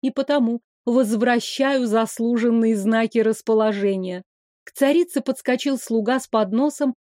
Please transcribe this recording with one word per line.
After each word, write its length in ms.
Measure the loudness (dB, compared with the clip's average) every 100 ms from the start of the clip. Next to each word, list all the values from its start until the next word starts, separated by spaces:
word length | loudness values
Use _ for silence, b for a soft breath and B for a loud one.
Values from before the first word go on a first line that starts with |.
и 80 | -4
потому 520 | -4 0 2 2 -2 -8 _ 0
возвращаю 1040 | 2 2 0 2 0 -2 -2 0 0 0
заслуженные 880 | 0 0 -2 -2 0 2 2 2 2
знаки 440 | 2 0 0 0
расположения». 1040 | 0 0 0 2 2 0 -2 -2 -6 -10 -14 _ _ _
К 80 | -20
царице 500 | 0 2 2 0 -2
подскочил 560 | -4 -4 -2 -2 -2 -4
слуга 420 | -2 -2 0 -2
с 80 | -2
подносом, 680 | -2 0 0 -2 0 -4 -4